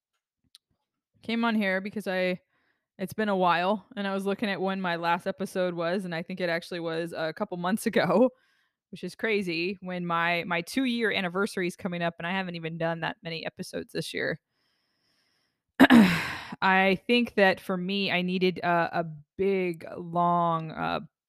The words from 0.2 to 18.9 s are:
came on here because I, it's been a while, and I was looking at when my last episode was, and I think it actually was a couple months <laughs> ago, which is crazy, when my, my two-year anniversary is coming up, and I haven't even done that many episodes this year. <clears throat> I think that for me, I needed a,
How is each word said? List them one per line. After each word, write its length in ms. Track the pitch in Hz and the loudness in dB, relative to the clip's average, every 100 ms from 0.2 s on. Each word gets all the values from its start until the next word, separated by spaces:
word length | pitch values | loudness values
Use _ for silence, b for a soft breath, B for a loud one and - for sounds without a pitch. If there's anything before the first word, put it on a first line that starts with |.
| _ _ _ - _ _ _ _ _ _ | _ _ _ -20 _ _ _ _ _ _
came 220 | - 226 233 | -6 0 2
on 100 | 220 | 2
here 240 | 196 190 | 2 0
because 260 | 202 214 196 | -4 -6 -4
I, 360 | 185 185 180 _ _ _ _ _ - | 0 0 -2 _ _ _ _ _ -10
it's 140 | 190 | -8
been 160 | - 214 | -2 0
a 60 | 196 | 4
while, 500 | 180 165 180 208 - - | 4 4 2 0 -4 -8
and 100 | 202 | -4
I 80 | |
was 120 | 196 196 | -2 -2
looking 240 | 196 208 | -2 -2
at 100 | 185 | -2
when 220 | 190 190 | -2 -2
my 160 | 185 170 | -2 -2
last 280 | 170 175 190 | 0 0 -2
episode 480 | 190 190 190 180 | -6 -6 -2 -2
was, 300 | 170 165 185 | -2 -2 -2
and 100 | 185 | -4
I 80 | 165 | -6
think 200 | 170 185 | -8 -4
it 80 | 180 | -2
actually 320 | 165 - 175 | -2 -4 -6
was 320 | 165 165 170 - | -4 -4 -4 -4
a 160 | 160 | -6
couple 240 | 160 208 180 | -4 -6 -4
months 300 | 175 208 - | -2 -2 0
<laughs> 0 | |
ago, 440 | 185 156 175 254 - _ _ _ _ _ | 2 4 6 4 2 _ _ _ _ _
which 140 | 185 180 | -12 -12
is 100 | - | -6
crazy, 640 | 226 208 185 165 175 202 | -2 0 0 -2 -4 -6
when 240 | 180 180 175 | -8 -6 -2
my, 380 | 170 170 170 165 | 0 2 0 0
my 140 | 175 | -4
two-year 540 | 170 - 262 233 220 | -2 -2 0 0 0
anniversary 540 | 190 185 180 202 - 175 | 0 -2 -2 -2 -2 -4
is 100 | - | -4
coming 240 | 196 175 | -6 -2
up, 140 | 170 - | -4 -4
and 100 | 170 | -4
I 40 | |
haven't 240 | 190 185 175 | -4 -4 -6
even 220 | 165 165 | -8 -4
done 220 | 165 165 | -4 -2
that 160 | 160 - | -6 -6
many 220 | 170 165 - | -10 -8 -10
episodes 480 | - 185 - - | -10 -10 -10 -8
this 200 | - 165 | -8 -6
year. 280 | - - 160 _ _ _ _ _ _ _ _ _ _ _ _ _ - | -4 -4 -6 _ _ _ _ _ _ _ _ _ _ _ _ _ 6
<clears throat> 0 | |
I 1200 | 277 240 190 170 - - - - 190 190 190 185 - | 10 10 8 4 -4 -10 -12 -2 2 4 4 2 2
think 280 | 240 233 - | 2 2 4
that 260 | 190 185 | 4 4
for 160 | - 185 | -2 -4
me, 340 | 180 202 196 | -2 -2 0
I 100 | 180 | 0
needed 380 | 180 185 185 170 | 0 2 0 0
a, 400 | 175 170 165 | 0 2 0